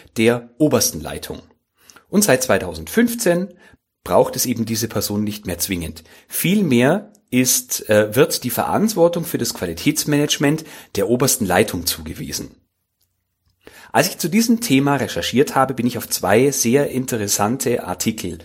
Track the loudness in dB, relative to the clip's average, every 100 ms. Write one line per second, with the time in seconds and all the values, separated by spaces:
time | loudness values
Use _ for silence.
0 | -12 0 2 2 -4 0 2 2 0 -4
1 | -10 -10 -12 -14 -18 _ _ _ _ -20
2 | _ 0 4 2 2 0 -2 -10 -2 0
3 | 0 0 0 0 -4 -12 -20 _ _ _
4 | 0 2 2 0 -4 -2 -4 -4 -4 -4
5 | -4 -2 -4 -6 -8 -6 -4 -4 -6 -10
6 | -20 -20 _ -4 0 2 4 4 4 2
7 | -4 _ _ 0 2 0 -2 -8 2 2
8 | 4 2 2 0 -4 -4 -2 0 0 2
9 | 2 2 -4 -4 -4 -4 -6 -2 -2 -2
10 | 0 0 0 0 0 0 -6 -20 -10 -4
11 | 0 2 2 0 2 2 2 -2 -4 -6
12 | -8 -10 -10 -10 -12 -18 _ _ _ _
13 | _ _ _ _ _ _ -20 -20 -2 0
14 | 0 -2 0 2 4 2 4 2 4 0
15 | -2 -4 0 2 2 2 0 0 -2 -4
16 | -6 -4 2 4 4 2 2 2 2 -2
17 | -4 -4 -2 0 0 0 -2 -2 -4 -4
18 | -4 -4 -8 -10